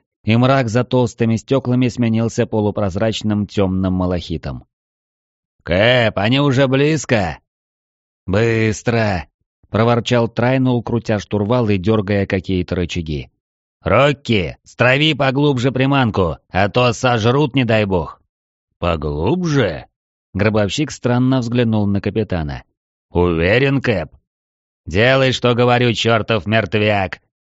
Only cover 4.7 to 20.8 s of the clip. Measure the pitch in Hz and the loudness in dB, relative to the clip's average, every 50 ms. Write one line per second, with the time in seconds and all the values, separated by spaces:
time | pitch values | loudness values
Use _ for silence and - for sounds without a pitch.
4.7 | _ _ _ _ _ _ _ _ _ _ _ _ _ _ _ _ _ _ - - | _ _ _ _ _ _ _ _ _ _ _ _ _ _ _ _ _ _ -4 -2
5.7 | 85 92 107 120 127 127 117 107 - - 98 110 127 139 147 143 127 131 139 127 | 0 2 4 4 4 4 2 0 0 0 0 0 0 2 2 2 2 2 2 2
6.7 | 131 135 143 151 160 147 - - 127 107 92 82 73 - _ _ _ _ _ _ | 2 2 2 0 0 -2 -2 -2 -2 0 -2 -2 -6 -10 _ _ _ _ _ _
7.7 | _ _ _ _ _ _ _ _ _ _ - - 90 104 117 117 113 113 110 110 | _ _ _ _ _ _ _ _ _ _ -6 -2 0 0 2 2 2 0 0 0
8.7 | 101 - - 127 113 117 110 104 95 85 - _ _ _ _ _ _ _ _ - | -2 -2 -4 -2 0 0 0 0 -2 -4 -6 _ _ _ _ _ _ _ _ -6
9.7 | - 101 113 117 120 117 104 - 123 120 117 113 - - 113 123 131 135 127 127 | -2 0 2 2 2 0 0 0 0 0 0 0 -2 -2 0 0 2 2 2 2
10.7 | 123 120 104 - 117 117 - - 110 101 - - - 101 104 101 123 123 120 104 | 0 0 -2 -2 -4 -4 -2 -2 -2 -2 -2 -4 -4 -2 0 0 0 0 2 2
11.7 | 104 95 85 107 110 107 98 98 104 101 98 - - 95 - - 95 90 87 - | 0 0 0 0 0 0 0 0 0 0 0 0 -2 -4 -2 -2 -2 -2 -2 -2
12.7 | 90 90 87 82 - 92 82 78 76 69 64 - _ _ _ _ _ _ _ _ | -4 -4 -4 -4 -4 -6 -6 -6 -8 -8 -10 -12 _ _ _ _ _ _ _ _
13.7 | _ _ - 82 92 117 139 147 143 - - - 113 104 170 - - _ _ - | _ _ -2 2 2 4 4 2 0 -2 -2 -2 0 0 0 -2 -8 _ _ -12
14.7 | - - 123 123 131 139 151 160 151 127 139 135 131 135 147 147 139 123 113 135 | -2 0 2 2 2 2 2 0 0 0 0 0 0 2 0 0 0 0 0 -2
15.7 | 117 127 131 135 143 139 127 110 95 104 92 82 76 - _ _ - 92 101 101 | 0 0 0 2 2 2 2 0 2 0 0 0 -2 -6 _ _ -2 0 0 0
16.7 | - 123 123 123 113 - - 117 120 113 101 120 123 139 156 135 123 139 127 110 | 2 2 2 0 0 0 0 0 0 2 2 2 2 2 0 0 0 0 0 2
17.7 | 113 110 107 98 95 87 78 - - _ _ _ _ _ _ _ _ _ _ _ | 2 2 2 0 0 -2 -4 -4 -12 _ _ _ _ _ _ _ _ _ _ _
18.7 | _ - - 87 85 78 73 76 73 73 80 107 170 185 180 165 147 139 120 92 | _ -6 -2 -2 -2 -2 -4 -4 -4 -2 0 0 0 -2 -2 -2 0 0 0 0
19.7 | 73 - - _ _ _ _ _ _ _ _ _ - 95 104 110 104 107 104 98 | -2 -8 -14 _ _ _ _ _ _ _ _ _ -4 -2 0 0 2 0 0 -2
20.7 | - - | -2 -4